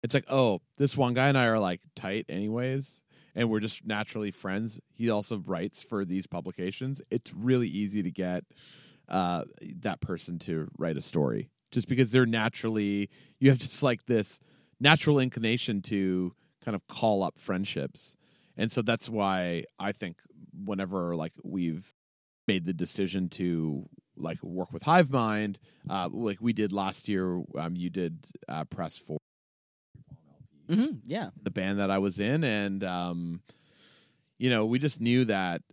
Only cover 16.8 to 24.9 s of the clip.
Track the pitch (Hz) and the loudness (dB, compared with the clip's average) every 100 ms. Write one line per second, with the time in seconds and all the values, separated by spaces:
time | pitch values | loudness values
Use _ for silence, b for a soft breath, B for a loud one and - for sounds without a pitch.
16.8 | _ - 113 101 90 - - 92 101 - | _ 0 2 2 0 -4 -4 -4 -2 -4
17.8 | 67 - - - b b b - 107 - | -6 -8 -18 -20 b b b -4 -2 0
18.8 | 113 113 - 110 98 95 90 85 - _ | 0 0 -2 -2 0 2 0 -2 -6 _
19.8 | 98 101 95 85 _ - - - 98 98 | -6 -4 -8 -10 _ -20 -20 -12 -6 -4
20.8 | 95 95 87 82 80 - - 95 87 80 | -2 -2 -2 -2 -4 -8 -8 -2 -2 -4
21.8 | - _ _ _ _ _ - 95 85 85 | -10 _ _ _ _ _ 0 0 0 -2
22.8 | 87 - 95 92 90 - 90 82 80 71 | -4 -2 -2 0 -4 -2 0 0 -2 -4
23.8 | - - _ - 80 82 - 90 90 85 | -8 -20 _ -10 -8 -8 -8 -6 -6 -6
24.8 | - | 4